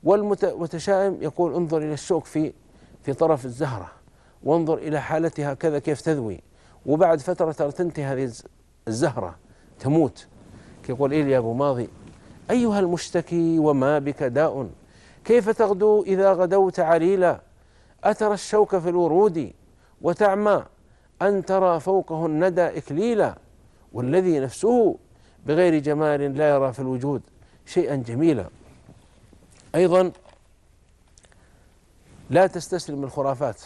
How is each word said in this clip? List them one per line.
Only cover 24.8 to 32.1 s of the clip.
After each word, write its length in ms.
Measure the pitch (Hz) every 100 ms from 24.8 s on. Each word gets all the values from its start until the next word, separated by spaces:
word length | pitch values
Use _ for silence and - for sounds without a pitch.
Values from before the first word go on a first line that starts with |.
| 208 - _ _ - _ -
بغير 320 | 156 180 156
جمال 560 | 143 151 156 147 143
لا 140 | 135 151
يرى 240 | 143 135
في 80 | 123
الوجود 420 | 131 127 139 135 - _ - _ -
شيئاً 300 | - 147 143
جميلاً". 500 | 117 120 165 135 85 - - - - - _ _ - - _ - -
أيضًا 380 | - 180 180 185 - - _ _ _ _ _ _ _ _ _ _ _ _ _ _ _ _ _ _